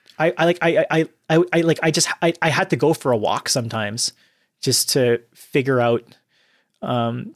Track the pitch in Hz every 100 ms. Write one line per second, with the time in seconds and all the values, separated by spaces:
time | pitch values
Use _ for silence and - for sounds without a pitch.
0 | _ - 165 175 170 175 170 151 165 160
1 | 156 _ - 160 175 170 165 151 160 165
2 | - - 170 - 165 139 190 131 143 156
3 | 139 113 95 110 - 131 117 113 104 117
4 | - - _ _ _ - 135 - - 139
5 | 123 117 _ - - 147 131 127 120 120
6 | - - _ _ _ _ _ - - 123
7 | 117 123 208